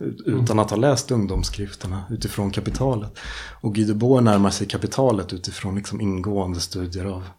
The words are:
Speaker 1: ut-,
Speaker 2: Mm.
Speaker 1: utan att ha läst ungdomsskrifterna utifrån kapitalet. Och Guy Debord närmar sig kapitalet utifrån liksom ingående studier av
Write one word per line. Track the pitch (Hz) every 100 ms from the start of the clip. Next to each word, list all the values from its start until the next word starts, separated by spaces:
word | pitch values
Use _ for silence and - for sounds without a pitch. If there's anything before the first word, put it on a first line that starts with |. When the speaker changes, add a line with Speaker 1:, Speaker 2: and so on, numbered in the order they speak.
Speaker 1:
ut-, | 131 - -
Speaker 2:
Mm. | 131
Speaker 1:
utan | 117 107
att | 104
ha | 104
läst | 143 131 -
ungdomsskrifterna | 120 95 92 - - 98 - 90 95 95
utifrån | 110 101 - 98
kapitalet. | 104 101 - 131 110 110 - - - - -
Och | 110
Guy | 104
Debord | 107 107 123 131
närmar | 117 101 98
sig | - 98
kapitalet | 90 - - 135 101 90
utifrån | 92 - - 98 98
liksom | - 107
ingående | 101 92 98 101 92 87
studier | - 95 87 92
av | 95 92 92